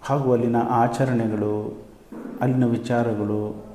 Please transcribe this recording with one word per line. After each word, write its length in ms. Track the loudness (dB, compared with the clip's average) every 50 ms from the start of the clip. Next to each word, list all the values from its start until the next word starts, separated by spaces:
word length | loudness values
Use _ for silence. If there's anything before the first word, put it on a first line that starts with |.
ಹಾಗೂ 320 | -2 -2 -2 0 4 4 4
ಅಲ್ಲಿನ 220 | 4 4 2 2 2 2 2
ಆಚರಣೆಗಳು, 1120 | 2 2 2 2 2 0 0 2 2 0 0 0 0 0 0 0 -2 -2 -4 -6 -8 -12 -16 -20 -20 -20 -20 -18 -16 -14 -14 -12 -8 -2
ಅಲ್ಲಿನ 240 | 0 0 2 2 2
ವಿಚಾರಗಳು 1000 | 2 2 0 -2 0 0 0 2 0 0 -2 -2 -2 0 -2 -2 -4 -6 -10 -14 -18 -20